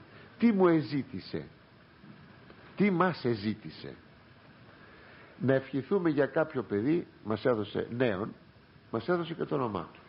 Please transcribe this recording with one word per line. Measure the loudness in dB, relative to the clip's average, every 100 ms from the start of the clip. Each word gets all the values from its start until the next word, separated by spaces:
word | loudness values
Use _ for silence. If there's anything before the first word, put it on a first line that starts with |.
| -16 -20 -20 2
Τι | 4
μου | 6 6
εζήτησε; | 4 2 -4 -4 -8 -8 -10 -10 -16 -20 -20 -20 -20 -20 -20 -20 -20 -20 -20 -10 0
Τι | 2
μας | 4 2 2 -2
εζήτησε; | -2 -2 -6 -8 -14 -14 -16 -20 -20 -20 -20 -20 -20 -20 -20 -20 -20 -20 -20 -20 -2
Να | 2
ευχηθούμε | 2 0 -6 -2 0 2
για | 2 2
κάποιο | 0 -2 -2
παιδί, | -2 0 2 0 -2 -10
μας | -6 -2 2
έδωσε, | 0 -2 -4 -4 0
νέον, | 0 0 -4 -8 -20 -20 -20 -20 -8
μας | -4 -2
έδωσε | -2 -2
και | -6
το | -4 -2
όνομά | -2 -4 -6
του. | -12